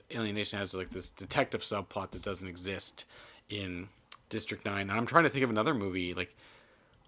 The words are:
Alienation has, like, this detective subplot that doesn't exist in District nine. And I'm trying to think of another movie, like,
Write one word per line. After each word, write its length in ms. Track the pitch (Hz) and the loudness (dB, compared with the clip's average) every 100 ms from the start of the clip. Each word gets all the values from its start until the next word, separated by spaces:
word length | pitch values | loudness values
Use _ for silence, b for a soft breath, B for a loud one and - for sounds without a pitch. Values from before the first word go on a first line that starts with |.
| - | -6
Alienation 440 | 120 107 104 101 104 | -4 -2 0 0 0
has, 140 | 95 92 | -2 -2
like, 140 | 92 | -4
this 200 | 92 - | -8 -10
detective 500 | - 95 147 131 - | -12 0 2 2 0
subplot 500 | - 104 95 104 95 | 0 -2 -2 -6 -6
that 100 | 92 | -6
doesn't 260 | 101 90 92 | -6 -6 -6
exist 580 | 85 92 95 - - - B B B - | -4 -4 0 -2 -2 -10 B B B -8
in 400 | 104 95 87 98 - - - - | -6 -4 -6 -8 -14 -14 -14 -6
District 360 | 110 - 107 104 | -2 0 0 -2
nine. 240 | 101 98 | 0 0
And 40 | |
I'm 120 | 107 120 | 0 4
trying 180 | 165 156 | 6 6
to 40 | |
think 140 | 131 | 4
of 60 | 127 | 4
another 240 | 107 120 | 4 4
movie, 400 | 131 98 92 90 | 2 0 0 0
like, 220 | 87 90 B B B B B B B | -2 -4 B B B B B B B